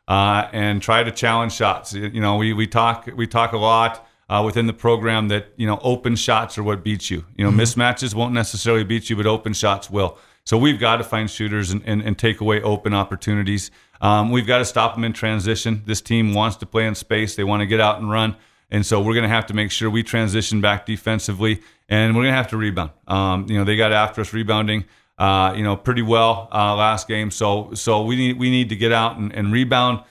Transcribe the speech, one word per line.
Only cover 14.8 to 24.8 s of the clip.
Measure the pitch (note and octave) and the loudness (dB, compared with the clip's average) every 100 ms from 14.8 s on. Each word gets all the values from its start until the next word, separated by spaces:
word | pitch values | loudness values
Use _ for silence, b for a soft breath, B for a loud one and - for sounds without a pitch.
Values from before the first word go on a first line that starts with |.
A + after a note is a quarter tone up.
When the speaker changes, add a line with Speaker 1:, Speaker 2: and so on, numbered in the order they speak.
| A2+ | 0
Speaker 1:
them | A#2 | 0
in | A#2 | -4
transition. | G#2 A2+ G#2+ G2 A2 A2+ G#2+ G#2 | -2 -2 -2 -2 -2 -2 -4 -4
This | G#2+ | -6
team | - A#2 A2 | 0 0 2
wants | G#2 A2 G#2 | 2 0 -2
to | G2 | -4
play | A2+ A2 | -2 -2
in | |
space. | G#2 - G#2+ G#2+ - | -4 -4 -2 -2 -2
They | |
wanna | G2 G#2 | 0 0
get | G#2 A2 | 2 2
out | G#2+ G#2 | 2 2
and | G#2+ | -2
run. | A2 A2 G#2 b b b | 0 -2 -4 b b b
And | G#2 | -2
so | G2 G#2+ | 0 0
we're | G#2 | 2
gonna | A#2 A2 | 0 2
have | A2+ - | 0 -2
to | |
make | G#2 G#2 | -2 -2
sure | - A2 | -2 -2
we | A2 | -2
transition | A2+ A#2+ A2 G#2 G#2 G#2+ | -2 -2 0 0 0 0
back | G#2 G2+ | 2 0
defensively, | - G#2+ - A2 - F#2+ A2 G#2+ b b b | -4 -6 -2 -4 -4 -2 -2 -2 b b b
and | G#2+ A2 | 2 2
we're | A2+ | 2
gonna | C3 C3 | 2 0
have | B2 | -2
to | A2 | -2
rebound. | G#2+ F#2 D#2+ - - | -2 -4 -8 -12 -4
Um, | F#2+ F#2+ F#2 G2 | 0 0 0 0
you | G#2 | 0
know, | |
they | G2 G#2+ | 2 2
got | A2 | 4
after | G#2+ G#2+ - | 4 2 -2
us | G#2 | -6
rebounding, | A2+ G#2+ G#2+ G#2+ G#2+ | -4 -2 0 0 -2